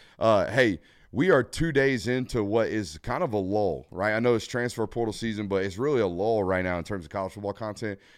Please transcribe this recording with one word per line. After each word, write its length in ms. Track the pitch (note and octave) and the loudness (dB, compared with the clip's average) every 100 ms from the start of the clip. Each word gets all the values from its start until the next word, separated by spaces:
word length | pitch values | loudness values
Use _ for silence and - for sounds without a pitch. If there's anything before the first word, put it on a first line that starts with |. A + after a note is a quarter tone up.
| - - | -20 0
Uh, 260 | A2 G#2+ E2+ | 4 4 4
hey, 320 | C3 B2 E2+ - _ - | 4 2 2 -6 _ -8
we 200 | G2 D#3 | 0 4
are 120 | C#3 | 4
two 300 | A#2+ - E3 | 4 -2 0
days 340 | C3+ C#3 B2+ G2 | 2 2 2 0
into 380 | B2+ B2 B2 | -2 -2 -2
what 240 | G2+ A2+ G2+ | 0 2 2
is 300 | G#2+ F#2+ D#2 | 0 -4 -8
kind 260 | - B2+ | -6 -4
of 80 | E3+ | -2
a 60 | G#2+ | -2
lull, 480 | F#2+ G#2 G2+ C#2 - | 0 0 0 -2 -8
right? 220 | E2+ G#2 | -4 0
I 80 | G#2+ | 2
know 140 | B2 A#2 | 4 2
it's 100 | - | 0
transfer 400 | B2 A#2+ A2+ A2 | -4 -4 -4 -4
portal 260 | A#2+ A#2 | -2 -4
season, 360 | G2+ A#2 G#2 G#2 | -2 -4 -4 -2
but 160 | G2 | -2
it's 140 | F#2+ F#2 | -2 -2
really 220 | C#3 C#3 | 0 2
a 60 | G2+ | 2
lull 380 | F2 G#2+ A2+ | 0 0 0
right 180 | F#2+ F#2 | 2 0
now 160 | F#2 F2 | 0 -2
in 60 | |
terms 200 | E2 G2+ | -4 -8
of 60 | D2+ | -8
college 220 | G2+ F#2+ | -6 -6
football 200 | G#2 G2+ | -6 -8
content. 440 | G2 A2 G#2 A2 G2 _ | -8 -10 -8 -8 -8 _